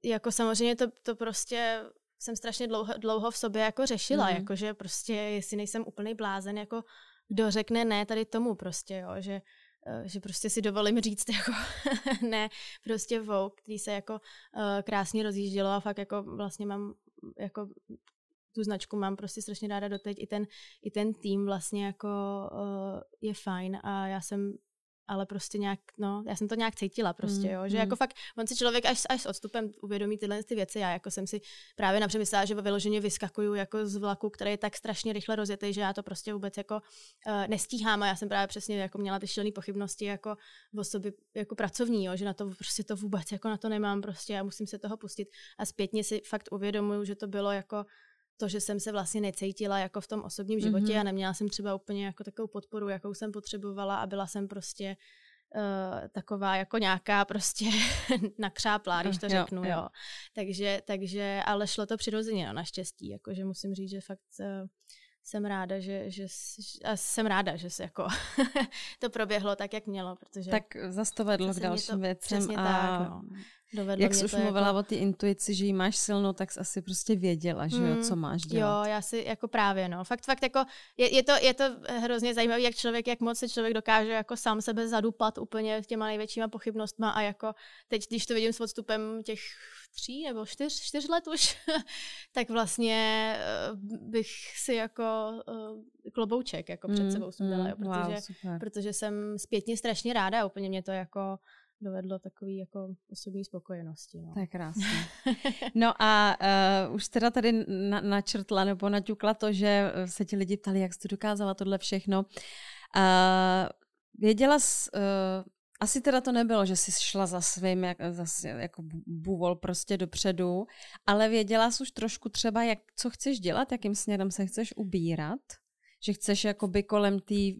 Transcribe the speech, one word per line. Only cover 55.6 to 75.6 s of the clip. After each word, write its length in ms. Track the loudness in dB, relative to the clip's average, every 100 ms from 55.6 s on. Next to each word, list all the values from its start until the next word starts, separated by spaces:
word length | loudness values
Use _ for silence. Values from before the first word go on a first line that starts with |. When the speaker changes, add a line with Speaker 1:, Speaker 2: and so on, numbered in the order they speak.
| -2 0 -2 -4 -6
Speaker 1:
taková 480 | -10 -6 -2 2 2
jako 220 | 0 2
nějaká 460 | 4 2 4 2
prostě 400 | 4 0 -2 0
<laughs> 760 | 2 2 2 0 2 2 2 -2
nakřáplá, 640 | -6 -2 0 2 2 0
když 160 | 2 0
to 80 | 2
Speaker 2:
Eh, 80 |
jo, 80 | 2
Speaker 1:
řeknu, 200 | 2 -2
Speaker 2:
jo. 60 | 0
Speaker 1:
jo. 180 | -2 -2 -10 -16 -14 -12
Takže, 480 | -6 -4 -2 0 -2 -2
takže, 560 | -4 -2 -4 -2 0 2
ale 200 | 2 0
šlo 200 | -2 -2
to 100 | -2
přirozeně, 500 | -2 -2 -2 -2 -2
no, 60 |
naštěstí, 560 | -4 -6 -8 -10 -10 -12
jakože 360 | -10 -8 -6
musím 300 | -6 -6 -6
říct, 160 | -6 -6
že 100 | -8
fakt, 200 | -10 -14 _ -10
eh, 220 | -8 -8 -10 _ _ -20 _ _
jsem 200 | -10 -6
ráda, 340 | -4 -4 -4 -4
že, 300 | -4 -6 -6
že 140 | -8 -10
s-, 500 | -10 -12 -12 -14 -8
a 120 | -4 -2
jsem 300 | -2 0 2
ráda, 300 | 2 2 -2
že 140 | -8
se 120 | -8
jako 240 | -8 -4 -2 -2 -2 2
<laughs> 640 | 2 2 0 -4 -12 -6
to 120 | -6
proběhlo 460 | -2 0 0 0 -2
tak, 160 | -4
jak 140 | -6 -6
mělo, 300 | -6 -6 -10
protože 340 | -14 -10 0
Speaker 2:
Tak 140 | 0 0 -10 -6
zas 220 | -2 -2
to 120 | 0
vedlo 220 | 2 2 2
Speaker 1:
zase 140 | 0
Speaker 2:
k 20 |
Speaker 1:
mě 60 | 0
to 20 |
Speaker 2:
dalším 300 | 0 0 0
věcem 380 | 0 -2 -2 0
Speaker 1:
přesně 180 | 0 2
Speaker 2:
a 80 |
Speaker 1:
tak, 440 | 2 4 2 0 -2
no. 140 | -4 -12 -14 -16 -20 _
Dovedlo 280 | -6 -2 4
Speaker 2:
jak 100 | 4
Speaker 1:
mě 60 | 4
Speaker 2:
jsi 60 |
už 60 | 2
Speaker 1:
to 60 | 4
jako 80 |
Speaker 2:
mluvila 280 | 4 4 4
o 100 | 4
té 120 | 2
intuici, 600 | 2 2 2 2 2 0
že 100 | 2